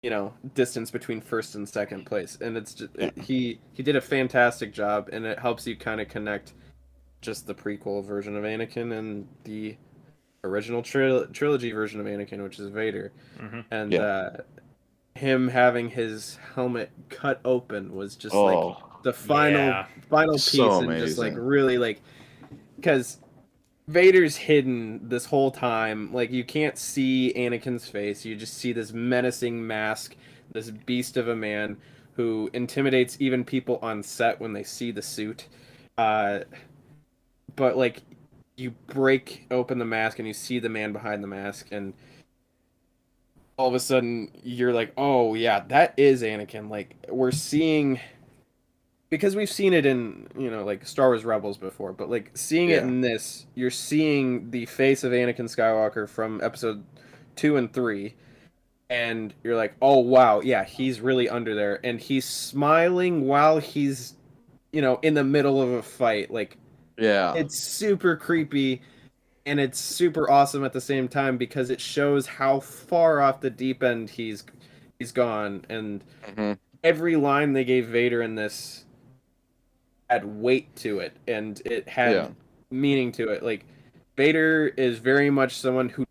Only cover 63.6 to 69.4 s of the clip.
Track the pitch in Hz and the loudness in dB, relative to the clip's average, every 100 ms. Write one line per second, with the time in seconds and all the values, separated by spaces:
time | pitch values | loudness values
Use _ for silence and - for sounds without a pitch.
63.6 | 143 147 139 135 - - _ _ _ _ | 0 -2 -2 -2 -10 -18 _ _ _ _
64.6 | _ 156 135 123 160 151 135 143 143 139 | _ 0 2 4 2 4 4 4 4 2
65.6 | 127 123 - - 120 107 - 113 101 - | 2 0 -4 0 2 2 -2 -6 -8 -10
66.6 | _ _ _ - 110 101 90 160 151 - | _ _ _ 0 4 4 2 0 -4 -6
67.6 | - - 208 196 185 160 - 170 151 143 | -8 -4 0 2 2 0 0 0 0 0
68.6 | 135 127 - - - _ _ _ | 0 -2 -8 -20 -20 _ _ _